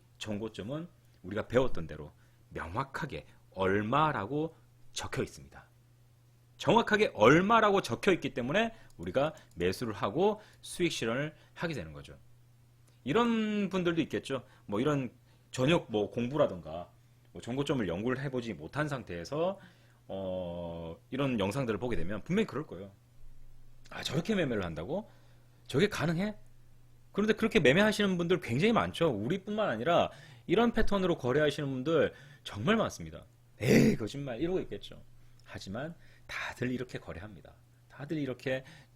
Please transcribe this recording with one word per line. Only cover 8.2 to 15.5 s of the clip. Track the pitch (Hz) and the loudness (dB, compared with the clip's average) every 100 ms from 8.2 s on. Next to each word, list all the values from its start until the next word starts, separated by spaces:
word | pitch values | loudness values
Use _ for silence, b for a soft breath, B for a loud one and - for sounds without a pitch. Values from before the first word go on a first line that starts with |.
| 135 | 0
때문에 | - 120 185 226 B B - | -4 -2 0 0 B B -10
우리가 | 85 120 151 B B - | -4 0 0 B B -2
매수를 | 87 95 120 | -2 0 -6
하고 | 98 113 123 202 208 B B | -4 -4 2 2 0 B B
수익 | - - 170 | -14 -4 -2
실현을 | - 113 123 147 - b | 0 -2 -2 -4 -8 b
하게 | - 175 | -8 -6
되는 | 135 80 | -6 -10
거죠. | 71 69 71 - - _ _ _ _ _ b | -14 -16 -20 -20 -20 _ _ _ _ _ b
이런 | 123 190 240 226 214 208 196 | -2 2 2 2 0 0 0
분들도 | 190 175 165 | 0 0 0
있겠죠. | 120 104 - 135 - b - | 0 -4 -4 -6 -8 b -6
뭐 | 101 | 0
이런 | 143 143 123 - b b b | 2 0 -2 -8 b b b